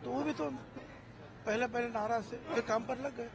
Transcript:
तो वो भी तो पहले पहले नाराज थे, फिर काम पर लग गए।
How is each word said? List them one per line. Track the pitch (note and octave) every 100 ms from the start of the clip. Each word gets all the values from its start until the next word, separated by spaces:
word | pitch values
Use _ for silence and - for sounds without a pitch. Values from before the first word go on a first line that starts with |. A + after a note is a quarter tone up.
तो | A#3+
वो | B3+
भी | D4
तो | D4 D4+ B3+ - - - - - - - - G#3+
पहले | G#3+ A#3+
पहले | A#3+ A#3+
नाराज | A3+ G#3+ A#3 G3
थे, | A#3+
फिर | D4+ D4+
काम | A#3 A3
पर | A3+ B3+
लग | C#4 A#3+
गए। | A#3